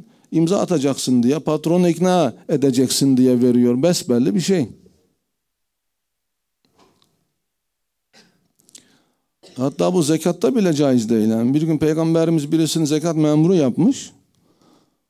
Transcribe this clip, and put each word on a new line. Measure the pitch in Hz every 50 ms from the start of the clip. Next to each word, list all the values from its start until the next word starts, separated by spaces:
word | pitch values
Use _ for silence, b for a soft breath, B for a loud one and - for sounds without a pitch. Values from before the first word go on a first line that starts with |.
| - b b b b b
imza | - 156 165 160 202 -
atacaksın | - - 180 147 131 143 131 - - 131 127 123 117
diye, | 123 147 160
patronu | 156 160 151 151 - 156 170 180 180 175
ikna | 156 151 180 185 180 180 156 117 - B B -
edeceksin | 165 131 135 139 120 131 131 - - - 143 135 135
diye | 127 127 127 123 120
veriyor. | 127 123 120 123 123 123 120 127 151
Besbelli | 175 175 - - - 123 120 131 175 208
bir | 190
şey. | 143 175 190 175 123 98 - - _ _ _ _ _ _ _ _ _ _ _ _ _ _ _ _ _ _ _ _ _ _ _ _ _ _ _ _ _ _ _ _ _ _ _ _ _ _ _ _ _ _ _ _ _ _ _ _ _ _ _ _ _ _ _ _ _ _ _ _ _ _ _ _ _ _ _ - _ _ _ _ _ _ _ _ _ _ - b b b b b b b b b _ _ _ _ - - -
Hatta | 123 127 139 - - 175 175 180
bu | 180 147
zekatta | 139 160 156 - 180 170 175 - 247 269
bile | 233 196 175 156
caiz | 139 151 135 127 123 110 107
değil. | 117 110 107 110
Yani | 110 113 117 123 139
bir | 151
gün | 165 160 160
Peygamberimiz | 139 160 151 160 160 160 165 165 165 165 165 165 156 143 147
birisini | 160 160 160 147 - 165 160
zekat | 139 156 151 156 170 160
memuru | 156 151 151 151 151 160 170 196
yapmış. | 170 139 123 107 - 165 254 269 - - - - _ _ _ _ _ b b b b b b b b b b b b _